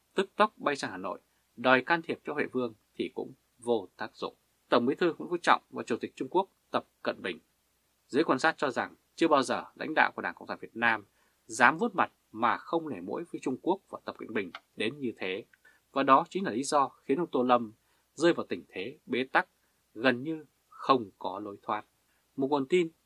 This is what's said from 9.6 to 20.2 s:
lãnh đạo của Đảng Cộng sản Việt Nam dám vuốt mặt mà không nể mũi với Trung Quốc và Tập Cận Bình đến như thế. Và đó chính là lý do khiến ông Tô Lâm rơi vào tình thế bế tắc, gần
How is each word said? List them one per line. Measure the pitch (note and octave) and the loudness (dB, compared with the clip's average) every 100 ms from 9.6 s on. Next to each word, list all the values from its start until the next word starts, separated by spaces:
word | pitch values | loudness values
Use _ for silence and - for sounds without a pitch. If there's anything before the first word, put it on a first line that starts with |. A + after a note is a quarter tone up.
| D2+ - | -6 -10
lãnh | C3 D3 | -2 2
đạo | A2 - | 2 0
của | |
Đảng | F#2+ - | -8 -8
Cộng | F2+ | -10
sản | F2+ | -12
Việt | - A2 | -12 -2
Nam | A#2 A2 G#2 _ _ _ - | 0 0 -4 _ _ _ -10
dám | A2+ B2 D#3+ | 4 4 6
vuốt | A#3 F#3 | 0 0
mặt | G#2+ _ _ | -2 _ _
mà | A2 A#2 G2 | -2 0 0
không | - E3+ D#3 | -2 -4 -4
nể | F#2+ | -8
mũi | F2 C3 E3+ | -8 -8 -8
với | D3 | -8
Trung | C#3+ B2+ | -6 -2
Quốc | D#3+ G3 _ | -2 -2 _
và | - - | -12 -12
Tập | - | -12
Cận | G#2+ | -6
Bình | A2 F2+ - _ - | -6 -6 -10 _ -8
đến | G#2+ D3 | -6 -6
như | B2 - | -8 -6
thế. | G2 F#2+ - _ _ _ _ | -6 -6 -10 _ _ _ _
Và | C#3 | 0
đó | C#3 C#3 F3 | 6 6 4
chính | F#3 F#3 | -4 -4
là | |
lý | A2 | -4
do | C#3 D3+ C3 - - | 0 0 0 -2 -2
khiến | C#3+ | -2
ông | D#3+ | 0
Tô | C3+ | 0
Lâm | B2 A#2+ A2 A2 _ _ _ | 4 4 2 -12 _ _ _
rơi | - E3+ | 0 2
vào | B2 G#2 | 2 -2
tình | F#2+ - | -8 -8
thế | F#2+ G2+ D3 - | -10 -10 -12 -6
bế | A#2+ | -4
tắc, | C3+ F3 - _ _ _ _ | 0 0 -2 _ _ _ _
gần | A2 B2+ A#2+ | -2 0 0